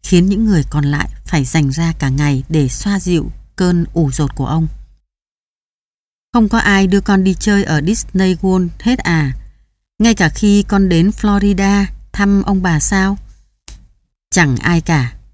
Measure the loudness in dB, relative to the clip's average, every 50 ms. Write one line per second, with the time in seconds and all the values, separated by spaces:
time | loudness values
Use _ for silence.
0 | 0 2 2 4 4 2 2 0 2 2 2 2 0 0 -2 -2 0 0 -2 -2
1 | -4 -8 -8 -12 -8 -2 -2 -2 -2 0 0 0 0 0 0 -2 -2 -2 -2 -2
2 | -2 -2 0 0 0 0 0 -2 -4 -2 0 0 0 0 -2 -4 -2 -2 -2 -2
3 | 0 0 0 0 -2 -4 -10 -14 -20 _ _ -2 0 2 2 0 -2 -2 -2 -2
4 | 0 0 0 -2 -2 -2 -2 -4 -4 -2 -2 -2 -2 -2 -6 -10 -18 _ -20 _
5 | _ _ _ _ _ _ _ _ _ _ _ _ _ _ _ _ _ _ _ _
6 | _ _ _ _ _ _ 0 2 2 2 2 0 2 2 4 4 4 2 2 0
7 | 2 2 2 2 2 0 0 0 0 0 2 2 0 0 -2 0 0 0 -2 -2
8 | -4 -4 -2 0 0 0 0 0 0 0 0 0 0 -2 -6 -4 -2 -2 -2 0
9 | 0 -2 0 0 0 -2 -4 -8 -14 -18 _ _ _ _ _ _ _ _ _ _
10 | 2 2 4 2 0 0 0 0 2 4 4 4 2 2 0 0 2 2 4 2
11 | 2 2 0 0 0 0 2 2 2 0 0 2 2 2 2 0 0 -2 -6 -14
12 | -16 -12 -4 -2 0 2 2 0 0 0 -2 0 0 0 0 0 0 0 0 0
13 | 0 -2 -2 -6 -10 -20 -20 _ _ _ _ _ _ -20 -20 -20 -20 _ _ _
14 | _ _ _ _ _ _ 0 2 2 2 0 -2 0 0 0 0 0 0 0 0
15 | -2 -4 -8 -14 -20 -20